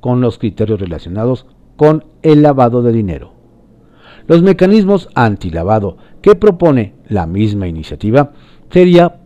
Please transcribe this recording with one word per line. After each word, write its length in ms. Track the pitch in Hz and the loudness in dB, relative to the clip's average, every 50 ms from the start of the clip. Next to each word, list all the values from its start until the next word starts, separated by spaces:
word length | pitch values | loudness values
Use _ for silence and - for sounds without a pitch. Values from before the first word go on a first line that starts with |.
con 200 | - 131 123 123 | -6 -4 -2 0
los 180 | 127 117 110 - | -2 -2 -4 -4
criterios 420 | - 107 92 - 110 101 110 95 | -8 -8 -4 -4 -4 -4 -4 -6
relacionados 680 | 98 90 80 76 - 85 90 104 113 123 131 - - _ _ _ _ _ _ | -6 -10 -10 -12 -12 -10 -8 -6 -4 -4 -6 -6 -10 _ _ _ _ _ _
con 280 | - 147 151 156 156 - _ _ _ | 0 2 2 2 0 -4 _ _ _
el 200 | - 160 151 147 | 0 2 4 4
lavado 400 | 147 147 139 135 127 117 120 123 | 4 2 2 2 0 0 0 0
de 100 | 120 120 | 0 0
dinero. 400 | 113 113 107 92 80 67 - - _ _ _ _ _ _ _ _ _ _ _ _ _ _ _ - - - - | 0 -2 -4 -4 -8 -10 -14 -20 _ _ _ _ _ _ _ _ _ _ _ _ _ _ _ -20 -20 -18 -2
Los 160 | - 165 170 | 2 2 4
mecanismos 680 | 175 196 185 - 180 190 208 220 196 185 202 185 - - - | 4 2 2 2 2 2 2 2 2 2 0 -2 -2 -6 -4
antilavado 800 | 139 120 110 101 - - 90 80 85 82 95 110 110 98 92 - - - _ - - | -2 -2 -2 -2 -4 -8 -8 -6 -6 -2 -2 -2 -2 -2 -4 -10 -12 -20 _ -20 -2
que 140 | - 196 208 | 2 2 2
propone 600 | - 220 214 180 175 175 165 139 127 107 98 - _ _ - | 4 2 0 0 2 0 0 2 0 -2 -4 -10 _ _ -6
la 180 | 107 95 85 | -6 -6 -4
misma 400 | 80 87 98 110 107 104 101 98 | -4 -4 -4 -4 -2 -4 -6 -6
iniciativa 640 | 87 82 80 78 - 78 73 - 107 113 139 143 - - - - _ _ _ _ - | -8 -10 -10 -12 -14 -14 -8 -4 0 0 0 0 0 -6 -20 -20 _ _ _ _ -2
sería 380 | - 180 180 180 175 170 175 170 175 - _ | 0 2 4 4 4 4 4 2 -2 -8 _